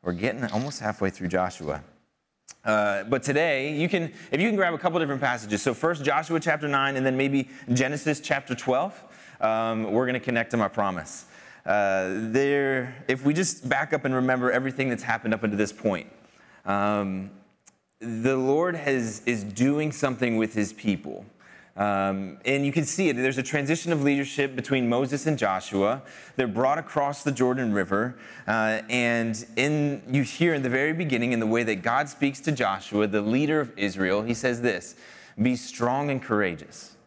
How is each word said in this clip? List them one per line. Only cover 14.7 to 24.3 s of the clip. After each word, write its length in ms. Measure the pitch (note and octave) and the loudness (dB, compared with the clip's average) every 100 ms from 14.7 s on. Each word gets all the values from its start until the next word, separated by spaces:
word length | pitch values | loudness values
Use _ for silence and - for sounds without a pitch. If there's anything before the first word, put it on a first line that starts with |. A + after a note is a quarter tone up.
| C3 C3+ | -2 -2
that's 120 | A#2 | -2
happened 300 | - A2+ A2+ | -2 -4 0
up 120 | A2 | 0
until 140 | G#2+ G#2 | 0 0
this 140 | G2+ | -2
point, 380 | - A2 F#2 - - - _ - - - | 0 -2 -2 -6 -20 -20 _ -20 -18 -2
um, 640 | G2+ G2+ G#2 G2 F#2+ G2 - _ _ - _ _ _ | 0 2 0 -2 -4 -8 -14 _ _ -20 _ _ _
the 320 | A#2 A2+ A#2+ C3+ | -10 -2 0 2
Lord 400 | C3 C#3+ F3 E3+ | 2 2 0 -2
has, 460 | D3 C3 A2+ G#2+ - | 0 0 0 -4 -2
is 180 | A#2 | -2
doing 480 | G2+ G2+ B2+ D3 D3+ | -4 0 2 2 0
something 440 | - C#3 B2 B2 A2 | -2 -2 0 0 2
with 180 | A2 | 0
his 180 | A2 G2+ | 0 -2
people. 520 | - A2 F#2+ - G1+ - _ - - - - | -2 -2 -2 -4 -12 -14 _ -20 -20 -20 -2
Um, 640 | G#2 G2 G2 G2 F#2+ - | 0 2 0 0 -6 -6
and 200 | - C#3 | 0 2
you 60 | C#3 | 2
can 140 | D3+ | 0
see 240 | D3 - F#3 | 0 2 2
it. 60 | |
There's 240 | B2 B2+ C3+ | 2 0 0
a 40 | |
transition 500 | C3 D3+ C#3 D#3+ E3+ | -2 -2 0 -2 0
of 120 | D#3+ | 2
leadership 500 | C#3+ C#3 C#3 | 4 2 0